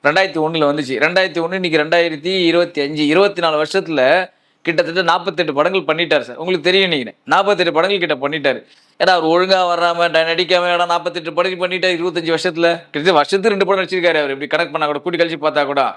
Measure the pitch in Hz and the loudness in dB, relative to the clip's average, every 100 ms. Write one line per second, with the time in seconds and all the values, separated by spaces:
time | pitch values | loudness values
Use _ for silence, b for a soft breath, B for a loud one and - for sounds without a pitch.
0 | 143 165 190 165 156 165 147 147 131 127 | 2 2 0 0 -2 0 0 0 -4 0
1 | 156 185 185 165 165 185 180 160 151 170 | 0 2 0 -2 -4 -4 0 0 2 2
2 | 170 156 160 190 170 165 175 151 143 151 | 2 -2 -4 0 2 2 0 -2 -4 -2
3 | 147 160 202 196 170 151 156 190 165 151 | 2 4 2 2 -2 0 0 -2 -2 0
4 | 131 170 185 _ _ _ - 165 160 170 | 4 2 0 _ _ _ -4 0 0 0
5 | 170 175 175 165 160 139 160 190 165 156 | 0 0 -2 -4 -2 0 0 0 -2 -2
6 | 170 151 120 123 170 185 151 190 190 151 | 0 0 -2 -10 -4 -2 2 2 2 -2
7 | 113 - - 165 196 196 170 151 180 202 | -4 -12 0 2 2 2 2 2 0 0
8 | 170 147 139 156 139 120 - b b b | -2 -2 -2 -2 -2 -2 -8 b b b
9 | 175 180 160 170 185 190 180 170 175 170 | 2 2 4 2 2 2 2 2 0 2
10 | 170 160 160 165 175 180 175 175 175 170 | 2 2 0 0 2 2 2 0 0 0
11 | 165 170 160 165 185 185 180 185 185 175 | -2 -8 -6 -4 -2 -2 -4 -2 -2 -2
12 | 175 170 160 165 180 160 170 170 - 147 | -4 -4 -2 -2 -2 0 0 0 -6 -2
13 | 160 165 147 196 208 196 185 190 180 185 | 2 2 2 2 0 0 0 0 0 0
14 | 170 160 143 135 143 156 165 156 151 147 | 0 2 -2 -4 -2 -2 -2 -2 -2 -2
15 | 175 170 170 160 151 151 135 139 123 | -4 -2 -2 0 -2 0 0 0 -2